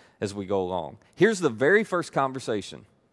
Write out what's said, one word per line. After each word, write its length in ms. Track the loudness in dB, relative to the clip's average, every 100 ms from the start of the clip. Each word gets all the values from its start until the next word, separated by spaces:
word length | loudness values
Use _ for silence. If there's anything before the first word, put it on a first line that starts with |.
| -20 -8
as 140 | -6 -6
we 100 | -2
go 160 | -2
along. 360 | 0 -4 -6 -12 _ 4
Here's 240 | 4 4
the 100 | 0
very 340 | 2 4 4
first 300 | 2 -4 -4
conversation 720 | -2 -2 -2 -6 -6 -6 -14 -20 _ _